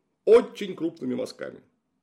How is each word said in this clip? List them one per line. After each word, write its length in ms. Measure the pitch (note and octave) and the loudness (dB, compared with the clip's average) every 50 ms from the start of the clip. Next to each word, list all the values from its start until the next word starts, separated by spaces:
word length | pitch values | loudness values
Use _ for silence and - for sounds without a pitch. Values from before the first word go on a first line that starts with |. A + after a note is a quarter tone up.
| _ _ _ _ _ | _ _ _ _ _
очень 500 | - G#3+ A#3+ B3 - - - G3+ G3 F#3 | 6 6 6 6 4 -6 -12 -12 -12 -8
крупными 400 | - D#3 E3+ D#3+ - - B2+ B2 | -6 -6 -6 -6 -6 -8 -6 -6
мазками, 480 | B2 A2+ - - - C#2+ C2+ - G1+ - _ _ _ _ _ _ _ | -6 -6 -8 -10 -12 -14 -14 -14 -18 -20 _ _ _ _ _ _ _